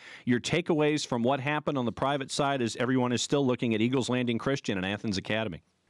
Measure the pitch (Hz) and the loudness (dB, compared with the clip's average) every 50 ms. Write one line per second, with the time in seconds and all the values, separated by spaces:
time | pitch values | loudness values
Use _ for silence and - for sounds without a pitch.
0 | - - - - - 123 123 120 - - - 170 170 - 175 151 151 147 151 147 | -10 -20 -18 -6 0 0 2 2 2 0 0 0 0 2 2 2 2 2 2 0
1 | - - 131 120 113 123 139 139 127 147 151 151 147 175 147 135 123 117 98 - | -2 -2 -2 0 2 2 2 0 0 -2 -2 -2 -2 -2 -2 -2 -2 -2 -2 -2
2 | 139 135 143 139 135 - - - 147 139 139 135 120 110 - - 127 123 131 131 | -2 0 0 -2 -4 -4 -2 0 0 0 0 0 0 -2 0 0 0 2 2 2
3 | 123 123 123 113 - - 147 143 143 123 123 - 135 117 113 104 110 123 131 135 | 2 2 2 0 0 0 2 2 4 2 2 2 2 0 2 2 2 2 2 2
4 | 110 - 123 123 123 120 117 110 - 135 139 139 - - 107 92 90 95 101 101 | 0 0 0 0 0 0 0 0 0 0 -2 -2 -2 -2 -2 -2 -2 -2 -4 -2
5 | - 113 95 98 - - 107 110 110 107 80 - - _ _ _ _ | -2 -2 -2 -2 -2 -2 -2 -2 -2 -4 -6 -10 -14 _ _ _ _